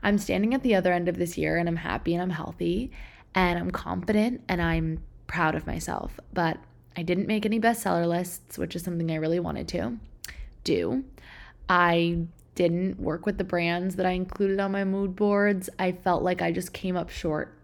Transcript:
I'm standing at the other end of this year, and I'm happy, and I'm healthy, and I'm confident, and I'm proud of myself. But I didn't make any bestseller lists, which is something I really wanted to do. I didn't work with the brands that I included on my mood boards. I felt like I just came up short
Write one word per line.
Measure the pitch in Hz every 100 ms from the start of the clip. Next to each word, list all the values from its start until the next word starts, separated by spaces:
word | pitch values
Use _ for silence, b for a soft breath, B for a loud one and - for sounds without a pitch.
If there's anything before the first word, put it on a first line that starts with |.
I'm | 202 202
standing | - 185 214
at | 262
the | 262
other | 202 180
end | 175 175
of | 185
this | 175 -
year, | 156 160
and | 170
I'm | 165
happy, | 165 107 -
and | 170
I'm | 180
healthy, | 160 - 165 170 180 262 B B B B -
and | 180 175
I'm | 180
confident, | 180 - 180 175 214 220 247 -
and | 185
I'm | 165 165 160 160 - - -
proud | 175 160
of | 156 -
myself. | - - - - - -
But | - 165 165 - - - -
I |
didn't | 165 180 196
make | 214 214
any | 220
bestseller | 226 226 196 175 170
lists, | 170 175 - - -
which | 165 175
is |
something | 170 170 165
I | 160
really | 156 170
wanted | 170 73 -
to | 175 233 233 - - - B B -
do. | - 90 85 262 269 - B B B B -
I | 180 175 170 170 170 165 - - -
didn't | 175 170 190 190
work | - 160 208
with | 196
the |
brands | 185 175 170 175 185 185
that | 185
I |
included | 185 185 - 196 196
on | 196
my | 196
mood | 196 190 196 185
boards. | 208 202 208 196 185 -
I | 190
felt | 185 - 175
like | 180 180
I | 170
just | 175 180
came | - 185 180
up | 170
short | - 170 151 - -